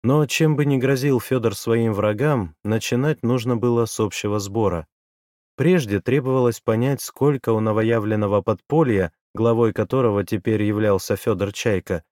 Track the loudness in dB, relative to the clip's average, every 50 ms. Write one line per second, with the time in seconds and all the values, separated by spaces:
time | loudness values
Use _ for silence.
0 | 2 2 2 2 2 0 0 0 2 2 2 2 2 2 2 2 2 0 0 0
1 | 2 0 0 0 0 0 -2 0 0 0 -2 -2 -2 0 0 2 2 0 0 0
2 | 0 0 0 0 0 0 0 0 -2 -6 -8 _ _ -4 -4 -2 -2 -2 -2 0
3 | 0 -2 -2 -2 -2 -2 -2 0 0 -2 -2 0 0 0 2 0 0 -2 -2 -4
4 | -4 -4 -4 -6 -6 -4 -4 -4 -4 -4 -2 0 0 0 0 -2 -6 _ _ _
5 | _ _ _ _ _ _ _ _ _ _ _ -2 2 2 2 2 2 0 -2 -2
6 | 0 0 0 0 0 0 0 2 2 2 0 -2 _ -2 0 0 0 0 -2 -4
7 | -6 -14 -4 0 0 2 2 0 0 -2 0 0 0 0 0 0 0 2 0 0
8 | 0 -2 -2 0 0 2 0 0 0 0 -4 -4 _ _ 0 2 2 2 2 0
9 | 0 -2 _ _ _ _ _ 0 2 2 4 4 2 2 2 -2 -4 -2 0 0
10 | 2 2 2 0 -2 -2 -4 -4 -2 -2 0 0 0 0 0 0 2 2 2 0
11 | 0 -2 -4 -4 -2 -2 -2 -2 -2 -6 -6 -4 -2 0 -2 -2 -2 -4 -6 -6
12 | -6 _